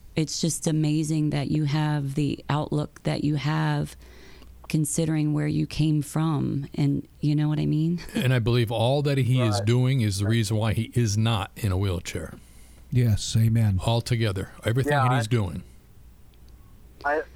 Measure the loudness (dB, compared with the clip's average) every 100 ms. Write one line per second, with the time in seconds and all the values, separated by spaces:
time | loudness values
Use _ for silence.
0 | -6 -4 -2 -2 -2 0 0 0 2 0
1 | 0 0 0 0 0 0 0 0 0 0
2 | -2 -2 -2 -2 -2 -2 0 -2 -4 -4
3 | -4 -2 0 0 0 0 0 0 -4 -8
4 | -20 -20 -20 -20 -20 -20 -2 -2 0 0
5 | 0 0 0 0 0 -2 -2 0 2 2
6 | 0 -2 0 0 -2 -4 -4 -2 0 0
7 | -4 -4 0 2 0 0 0 0 0 -2
8 | -4 -2 0 2 2 0 0 0 0 2
9 | 0 0 2 2 2 2 2 2 2 2
10 | 0 0 0 2 2 0 0 0 0 0
11 | 0 2 2 0 -4 -4 -2 0 0 -2
12 | -6 -8 -8 -14 -20 -20 -20 -20 -2 2
13 | 4 2 2 2 4 4 4 2 2 0
14 | 0 0 0 -2 -6 -6 -2 0 2 2
15 | 2 2 2 0 0 -6 -12 -20 -20 -20
16 | -20 -20 -20 -20 -20 -20 -20 -20 -20 -8
17 | -4 -2 -4